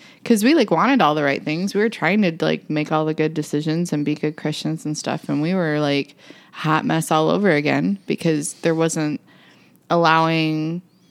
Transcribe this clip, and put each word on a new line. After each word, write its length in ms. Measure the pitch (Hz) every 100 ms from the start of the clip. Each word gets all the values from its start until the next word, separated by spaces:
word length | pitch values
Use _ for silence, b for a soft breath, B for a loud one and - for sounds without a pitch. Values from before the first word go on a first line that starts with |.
| B B
'Cause 200 | - 226
we, 100 | 226
like, 160 | 320 214
wanted 300 | 165 214 269
all 140 | 151 151
the 80 |
right 200 | 143 139
things. 300 | - 156 196
We 80 | 196
were 80 | 220
trying 320 | - 160 208
to, 100 | 190 165
like, 280 | 156 160 -
make 220 | 151 151
all 140 | 156 156
the 80 | 156
good 180 | 156
decisions 580 | 160 151 147 156 160 175
and 140 | 151 147
be 80 | 151
good 200 | 151 160
Christians 500 | 151 156 156 160 151
and 120 | 151
stuff. 300 | - 147 -
And 140 | 143
we 120 | 156
were, 260 | 185 160 151
like, 360 | 147 143 135 - B B B
hot 340 | - 156 156 -
mess 240 | 160 160
all 180 | 156 160
over 200 | 170 202
again 460 | 147 147 135 175 202 -
because 480 | 160 165 151 151 -
there 140 | 170 160
wasn't 440 | 165 160 151 143 - b b b b b _
allowing 920 | 170 165 160 160 160 156 156 156 175 - _ _